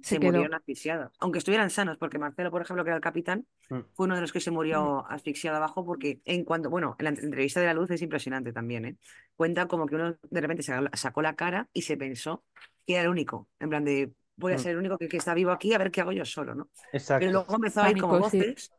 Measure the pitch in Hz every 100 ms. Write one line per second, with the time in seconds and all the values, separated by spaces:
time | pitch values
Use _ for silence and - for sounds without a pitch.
0 | - 175 180 175 151 165 - 131 151 165
1 | 123 _ 180 165 185 214 196 - 190 156
2 | 160 151 147 - 180 170 170 180 165 165
3 | 165 165 170 180 - _ - 127 - -
4 | 190 180 170 175 170 160 156 156 147 139
5 | - 147 156 143 165 151 156 190 175 165
6 | 143 127 - 175 - 165 147 175 147 -
7 | 156 143 147 131 135 180 175 160 180 170
8 | 165 151 131 131 123 117 117 117 117 -
9 | - - _ - 165 175 175 170 151 156
10 | 170 165 - 170 147 165 147 127 143 -
11 | 131 - 156 156 175 185 262 - - 143
12 | 135 123 156 180 _ - - _ - 180
13 | 170 180 139 113 - - 156 151 147 139
14 | 131 - _ - 180 175 151 170 190 185
15 | 160 165 175 170 180 180 202 226 190 180
16 | 180 190 135 - 139 120 - - - 139
17 | - 139 185 190 185 220 220 214 202 190
18 | 185 175 208 202 202 269 -